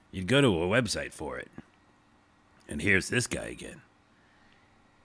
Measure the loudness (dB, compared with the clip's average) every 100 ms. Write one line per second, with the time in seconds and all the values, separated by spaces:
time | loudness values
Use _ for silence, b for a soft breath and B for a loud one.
0 | _ -8 2 4 6 4 2 2 0 -2
1 | -6 -8 -10 -10 -12 -16 -20 _ _ _
2 | _ _ _ _ _ _ -12 -2 4 4
3 | 4 0 0 -4 -6 -10 -14 -18 -20 _
4 | _ b b b b b b b _ _